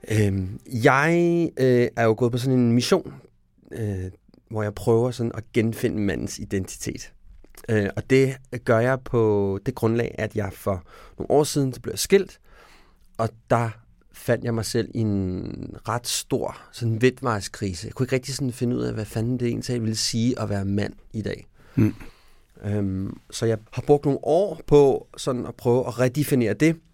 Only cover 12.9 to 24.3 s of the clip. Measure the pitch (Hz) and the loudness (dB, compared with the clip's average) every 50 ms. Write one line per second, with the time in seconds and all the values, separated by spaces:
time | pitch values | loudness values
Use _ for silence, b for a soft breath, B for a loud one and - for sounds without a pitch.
12.9 | b b b - _ - 113 110 - - _ _ 127 117 117 113 110 - _ _ | b b b -20 _ -4 -4 -4 -4 -10 _ _ 0 0 0 -2 -6 -10 _ _
13.9 | _ _ _ _ _ - - - 120 110 - 120 117 113 107 - - 117 104 - | _ _ _ _ _ -10 -2 0 0 0 0 -2 -2 -2 -4 -2 -2 -2 -4 -2
14.9 | - 113 113 107 101 98 95 92 92 90 - - - - - - - - - - | -2 -2 0 0 0 0 0 -2 -2 -4 -6 -8 -8 -10 -10 -12 -12 -10 -6 -4
15.9 | 110 123 - - - - - _ - 127 - - - - - - - - 120 113 | -4 -4 -4 -4 -6 -6 -4 _ -2 -2 -2 -4 -8 -12 -20 -20 -10 -4 -2 -2
16.9 | 113 110 120 127 127 - - 123 110 101 95 - - - - 98 90 82 110 113 | 0 4 2 2 2 2 -4 -4 -2 -2 -4 -8 -10 -6 -6 -6 -6 -6 -10 -12
17.9 | - - 131 120 131 127 127 - 131 - 143 127 120 - 127 120 123 120 120 123 | -6 -6 -4 -2 -2 -4 -2 -4 -6 -4 -4 -6 -4 -4 -4 -2 -2 -2 -4 -4
18.9 | 113 110 107 - - 117 110 120 127 123 120 120 117 110 - - 123 120 110 110 | -4 -6 -8 -6 -4 -4 -2 -2 -2 -2 -2 -2 -4 -4 -6 -4 -4 -2 -2 -4
19.9 | 110 107 - - - 113 113 123 127 - 110 104 104 98 98 95 98 101 104 - | -2 -2 -4 -2 0 0 0 0 0 -2 -4 -4 -2 -2 -2 0 0 0 -2 -4
20.9 | - - - - - 113 101 - - - - - b b b b b - 110 107 | -8 -14 -20 -12 -10 -6 -6 -6 -8 -8 -12 -20 b b b b b 2 2 2
21.9 | - B B B B B B B B B B B _ - - 104 101 107 101 98 | 2 B B B B B B B B B B B _ -10 -6 -4 -2 -2 -2 -2
22.9 | 95 95 95 - - - _ _ - - 117 113 113 104 - _ - - - - | -2 -4 -6 -6 -10 -12 _ _ -8 -2 -2 0 -2 -2 -6 _ -10 -8 4 4
23.9 | 147 143 - 147 139 - - - | 4 4 4 0 -2 0 0 0